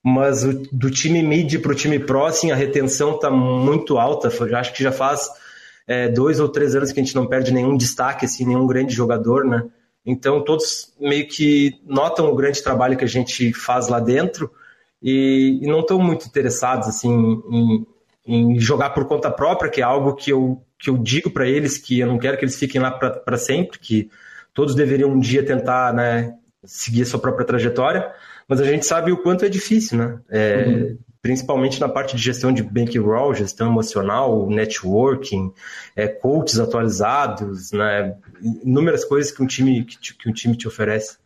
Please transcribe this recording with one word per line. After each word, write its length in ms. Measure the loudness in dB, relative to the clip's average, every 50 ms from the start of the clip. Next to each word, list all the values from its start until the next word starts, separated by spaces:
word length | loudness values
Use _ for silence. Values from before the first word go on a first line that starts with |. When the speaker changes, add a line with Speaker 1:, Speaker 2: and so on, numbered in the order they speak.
| _
Speaker 1:
mas 400 | 2 4 4 4 2 2 2 0
o, 180 | 0 -2 -2 -6 -6
do 180 | -4 -2 -2 0
time 320 | -2 0 0 2 2 2
mid 380 | 2 2 2 2 2 0 -2 -2
pro 140 | 0 -2 -2
time 240 | 0 0 0 0 0
pro, 260 | 0 0 0 2 2
assim, 280 | 0 0 0 0 0
a 20 | 2
retenção 640 | 2 0 0 0 0 0 0 0 0 0 0 0 0
tá 100 | -2 2
muito 720 | 2 2 2 2 0 2 2 2 2 0 0 0 0 2
alta. 320 | 2 2 0 0 0 -2
Foi, 240 | -2 -2 -2 -2 -2
acho 180 | -2 -2 -4
que 120 | -4 -2 -2
já 80 | -2
faz, 360 | 0 0 0 0 0 -2 -4 -8 -10 -18 -20 -20 -20 -20 -20 -20 -20 _ _
é, 240 | -4 -2 0 0 0
dois 300 | 2 2 2 2 2 2
ou 100 | 0 0
três 280 | 0 0 0 2 2
anos 160 | 0 0 0
que 80 | -2 -2
a 20 |
gente 140 | -4 -2 0
não 100 | -2 -2
perde 260 | 0 0 0 0 2
nenhum 240 | 2 2 2 2 2
destaque, 480 | 2 0 -2 -2 -2 -2 -2 -2 -2 -4
assim, 220 | -6 -4 -2 -2
nenhum 200 | 0 2 2 2 2
grande 260 | 2 0 0 -2 0
jogador, 500 | -2 0 0 0 0 2 2 2 2 2
né? 200 | 2 0 0 -2 -4 _ _ _ _ _ _ _
Então, 380 | -4 -4 -2 0 0 0 0 2
todos 480 | 0 0 0 0 -4 -4 -8 -12 _ _ _
meio 260 | -2 0 0 0 -2
que 480 | -6 -4 0 2 4 4 4 4 2 0 _ _
notam 460 | -4 0 0 0 0 0 2 2 2
o 60 | 2
grande 260 | 2 2 0 0 -2
trabalho 340 | -2 -2 0 2 2 2 2
que 80 | 0 0
a 40 | 0
gente 440 | 0 -2 -4 -4 -2 -2 0 0
faz 360 | -2 -2 -4 -2 -2 0 0 0
lá 100 | -2 0
dentro 500 | 2 2 2 2 0 -2 -4 -8 -10 -10 _ _ -20 -20 _ _ _ _ _ _
e, 560 | -4 0 0 2 2 4 4 4 4 4 2 0
e 60 | 0
não 180 | 0 0 0 2
tão 140 | 2 2 2
muito 280 | 4 2 2 -2 -4
interessados, 640 | -4 _ 0 0 0 -2 0 0 0 0 0 -2 -4
assim, 220 | -6 -2 0 2 4 4 4 2 2 0 -2 -2
em, 360 | 0 2 4 4 2 0 -2 _ _ _ _ _ _ _ _
em 340 | -2 2 4 4 4 4 2
jogar 300 | 2 2 2 0 0 0
por 160 | 0 -2 0
conta 240 | 0 -2 -2 0 -2
própria, 400 | -2 0 0 0 2 0 -2 -2
que 100 | 0 0
é 40 | 2
algo 300 | 2 2 2 2 0 -2
que 160 | -2 -2 0
eu, 320 | 2 2 2 0 -2 -4 -8 _ _ _
que 100 | -2 -2
eu 80 | 0
digo 340 | 0 0 0 0 0 0 -2
pra 160 | -2 0 0
eles, 300 | 2 2 2 0 -2 -4
que 240 | -6 -4 -2 0 0
eu 60 | 2
não 120 | 2 0 0
quero 200 | 0 -2 -2 0
que 60 | -2
eles 120 | -4 -2
fiquem 240 | -4 -6 -2 0 0
lá 100 | -2 -2
pra, 200 | -2 -2 -4 -4
pra 260 | -4 -4 -4 -4 -4
sempre, 420 | -4 -2 -2 0 0 -2 -4 -6 -18
que 300 | -6 0 0 0 0 -2 _ -20 -20 -20 -20 -20 -20 _ _
todos 200 | 0 0 2 2
deveriam 360 | 2 2 2 4 2 2 4
um 80 | 4 2
dia 240 | 2 4 2 0
tentar, 500 | 2 2 -2 -2 0 0 0 2 2 0
né, 420 | 2 2 0 0 0 0 -2 -4 -8 -16 _ _ _ _ -20
seguir 380 | -20 -14 -12 -6 -2 0 0
a 40 | 0
sua 120 | 0 -2 -4
própria 280 | -2 -2 -2 -2 -2
trajetória, 640 | 0 0 0 0 0 0 0 0 0 0 -2 -4 -6 -12 -18 -20 -20 -20 -20 _ _
mas 120 | 0 2
a 40 | 2
gente 220 | 2 2 0 0
sabe 260 | 0 -2 0 2 0
o 100 | 0 0
quanto 220 | 2 0 0 2 0
é 40 | 0
difícil, 500 | -2 -2 0 2 2 2 2 0 -2 -2
né? 200 | -2 -2 -6 -10 -14 _
É, 340 | -2 0 2 2 2 2 2
Speaker 2:
Uhum. 320 | 2 2 0 0 -4 -6 -10 -18 _ _ _
Speaker 1:
principalmente 600 | -2 -2 -2 -2 -2 -2 0 0 0 0 0 -2
na 80 | -4 -2
parte 280 | -2 -4 -4 -4 -4
de 60 | -2
gestão 300 | -2 -2 -2 0 0 0
de 100 | 2 0
bankroll, 720 | -2 -2 -2 -2 -2 0 0 0 0 2 2 2 2 0 0
gestão 340 | 0 -4 -6 -4 -2 0 2
emocional, 800 | 2 2 0 0 -2 -2 -2 0 0 0 2 2 2 0 0 0
networking, 1040 | 0 0 0 -2 -4 -6 -4 0 2 4 4 2 2 0 -4 -6 -4 -4 -4 -6 -8 _ -20 -20 -20 -20 -20 -12 _
é, 120 | -4 -4
coaches 520 | -4 -4 -2 -2 0 0 0 0 0 0 0
atualizados, 1120 | 0 0 0 -2 0 -2 0 0 0 0 2 0 0 -2 -4 -6 -8 -8 -8 -10 -12 -6
né? 420 | -2 -2 0 0 0 -2 -2 -4 -6 -10 _ -20 -20 -8 -6 -6 -6 -4 0
Inúmeras 400 | 2 2 4 4 2 2 0 0
coisas 280 | 0 0 0 0 -2
que 100 | -2 -4
um 40 | -4
time, 380 | -2 0 0 2 2 2 0 -2
que 140 | -6 -12 _
te, 180 | -18 -18 -18
que 120 | _ -6 -6
um 20 |
time 240 | -6 -2 0 -2 -2
te 120 | -2 -4 -10
oferece. 480 | -6 -4 -2 -2 -2 -2 -4 -8 -16 _ _